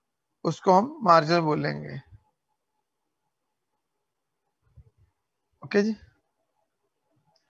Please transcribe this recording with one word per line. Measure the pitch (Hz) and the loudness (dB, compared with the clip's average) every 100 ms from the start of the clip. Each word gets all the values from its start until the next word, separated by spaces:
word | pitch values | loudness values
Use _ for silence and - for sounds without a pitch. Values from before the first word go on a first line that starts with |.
| _ _ _ _ - | _ _ _ _ -6
उसको | - 196 | -2 2
हम | 185 262 320 | 2 2 -2
marginal | 202 165 151 170 | 4 4 4 0
बोलेंगे। | 156 151 147 147 147 139 - - _ _ _ _ _ _ _ _ _ _ _ _ _ _ _ _ _ _ _ _ _ _ _ _ _ - - _ _ _ _ _ _ _ | 0 -4 -6 -8 -12 -16 -18 -20 _ _ _ _ _ _ _ _ _ _ _ _ _ _ _ _ _ _ _ _ _ _ _ _ _ -20 -20 _ _ _ _ _ _ _
ओके | 139 202 | -4 -2
जी, | 214 208 - _ _ _ _ _ _ _ _ _ _ _ _ _ | -2 -4 -14 _ _ _ _ _ _ _ _ _ _ _ _ _